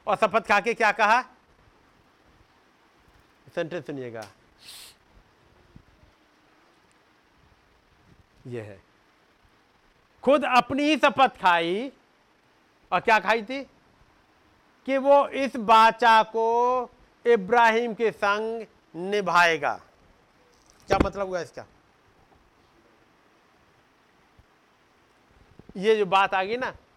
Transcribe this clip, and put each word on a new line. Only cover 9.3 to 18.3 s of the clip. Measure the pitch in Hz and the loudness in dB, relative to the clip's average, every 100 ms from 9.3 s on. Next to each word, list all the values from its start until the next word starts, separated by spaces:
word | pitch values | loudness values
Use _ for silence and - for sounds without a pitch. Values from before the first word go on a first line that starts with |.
| _ _ _ _ _ _ _ _ _ | _ _ _ _ _ _ _ _ _
खुद | 247 294 247 | 0 0 2
अपनी | 247 - 269 | 0 0 -2
ही | 294 294 | 0 2
शपथ | 294 240 262 - | 0 2 0 2
खाई | 185 170 170 196 269 - _ _ _ _ _ _ _ _ _ | 0 2 0 -4 -8 -14 _ _ _ _ _ _ _ _ _
और | 180 | -4
क्या | 233 214 | 0 0
खाई | 196 233 | 2 -2
थी? | 208 269 254 _ _ _ _ _ _ _ _ _ _ _ - | -4 -12 -12 _ _ _ _ _ _ _ _ _ _ _ -6
कि | 269 | 0
वो | 269 285 - | 4 4 4
इस | 262 269 254 | -2 -6 -4
वाचा | 208 220 226 220 233 220 | 4 6 6 4 4 4
को | 220 226 226 233 247 254 240 _ _ _ 240 | 2 -2 -2 0 -2 -2 -6 _ _ _ 0
इब्राहिम | 233 185 240 233 226 240 | 0 2 2 4 2 -2
के | 208 220 | -4 -4
संग | - 202 | -2 -2